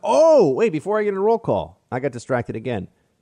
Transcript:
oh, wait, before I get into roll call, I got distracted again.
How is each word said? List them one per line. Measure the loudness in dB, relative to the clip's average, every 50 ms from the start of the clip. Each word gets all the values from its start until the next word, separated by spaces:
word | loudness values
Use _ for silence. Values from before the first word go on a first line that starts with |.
| -2
oh, | 0 2 4 6 6 6 6 4 4
wait, | 2 0 0 0
before | -2 -4 -4 -4 -2 -2
I | -2
get | -2
into | -2 -2
roll | 0 0 0 0
call, | -2 -2 -2 -2 -4 -6 -12 _ _ _
I | -8 -6
got | -6 -6
distracted | -6 -8 -6 -4 -4 -4 -4 -6 -10
again. | -10 -8 -8 -6 -6 -8 -10 _ _ _ _ _ _